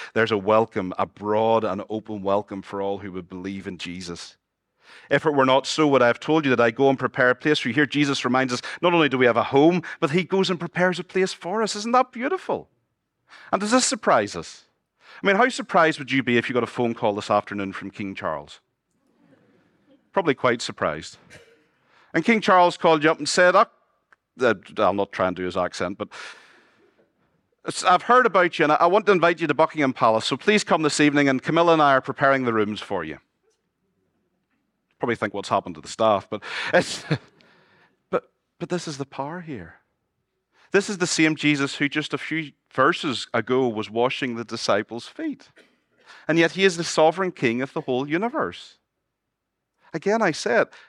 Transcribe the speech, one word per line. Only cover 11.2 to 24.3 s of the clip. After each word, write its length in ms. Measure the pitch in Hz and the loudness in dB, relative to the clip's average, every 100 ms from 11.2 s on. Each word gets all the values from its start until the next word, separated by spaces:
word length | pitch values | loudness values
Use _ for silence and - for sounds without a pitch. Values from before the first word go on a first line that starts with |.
| 185 | -4
for 280 | - 170 214 | -4 -6 -4
us. 140 | 214 208 | -4 -6
Isn't 160 | 226 | -2
that 180 | 247 254 | 0 0
beautiful? 600 | 226 269 370 - 120 - _ _ _ _ _ _ - - | -6 -8 -6 -6 -8 -10 _ _ _ _ _ _ -18 -6
And 80 | 202 | -4
does 120 | 208 | 0
this 120 | 247 | 0
surprise 500 | - 254 - 131 101 | 0 -2 2 2 0
us? 300 | 85 - - _ _ _ _ - - | -6 -12 -18 _ _ _ _ -20 -4
I 40 | 190 | 0
mean, 100 | 196 | 2
how 140 | 254 | 0
surprised 480 | 254 226 185 160 147 | -2 -2 2 2 0
would 120 | 123 | -4
you 120 | 135 | -2
be 160 | 120 120 | 2 0
if 100 | - | 0
you 60 | |
got 80 | 123 | -2
a 40 | 113 | -2
phone 280 | - 117 | -2 -4
call 200 | 117 110 | -2 -4
this 160 | 104 - | -2 0
afternoon 440 | 104 - 101 98 | -2 -2 -8 -8
from 160 | - 98 | -10 -14
King 240 | - 98 | -12 -12
Charles? 460 | 95 92 76 76 - _ _ _ _ _ _ _ _ _ _ _ _ _ _ _ | -8 -8 -8 -10 -20 _ _ _ _ _ _ _ _ _ _ _ _ _ _ _
Probably 240 | 196 165 | -2 0
quite 280 | 131 127 117 | 0 0 -2
surprised. 540 | - - 90 78 - - _ - _ _ _ _ _ _ _ | -6 -4 -4 -4 -12 -20 _ -20 _ _ _ _ _ _ _
And 100 | 170 | -2
King 160 | 196 226 | 2 2
Charles 360 | 208 185 175 - | 4 6 6 4
called 280 | 170 160 | 2 4
you 60 | 156 | 2
up 80 | 147 | 0
and 100 | 147 | -2
said, 260 | - 180 | 4 6
"Uh, 120 | 185 220 _ _ _ _ _ _ | 6 2 _ _ _ _ _ _